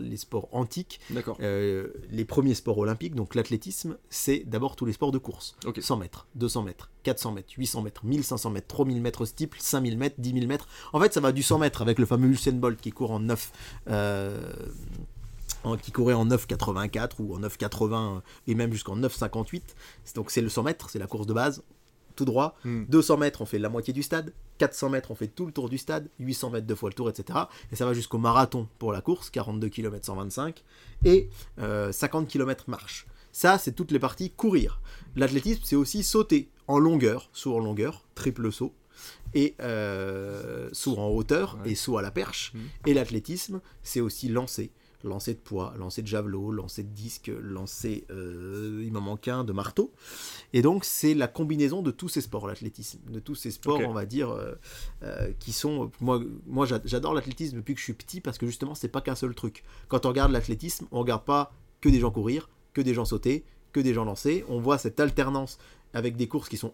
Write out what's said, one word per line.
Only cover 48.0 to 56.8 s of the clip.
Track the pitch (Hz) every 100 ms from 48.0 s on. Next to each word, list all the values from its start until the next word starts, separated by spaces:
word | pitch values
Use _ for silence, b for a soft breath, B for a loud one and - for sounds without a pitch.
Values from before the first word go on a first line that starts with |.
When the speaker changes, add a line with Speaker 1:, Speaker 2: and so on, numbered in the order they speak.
| -
Speaker 1:
euh, | 95 90 87 92 98 107 107 113
il |
m'en | 110
manque | 101 104 -
un, | 127
de | 120
marteau. | 98 98 - - B B B B B B
Et | 127
donc, | 135 190
c'est | - - 156
la | 151 123
combinaison | - 156 151 143 175
de | 165
tous | - 180
ces | -
sports, | 127 110 101
l'athlétisme, | 101 110 - 98 - -
de | 113
tous | -
ces | - 117
sports, | - 143 147
Speaker 2:
Ok. | 117
Speaker 1:
on |
va | 110 104
dire, | 127 127
euh, | 110 - - B B B -
euh, | - - - 98
qui | -
sont, | 110 147 151 113 -
moi, | 120 123 117 113 -
moi, | 127 135
j'a-, | 120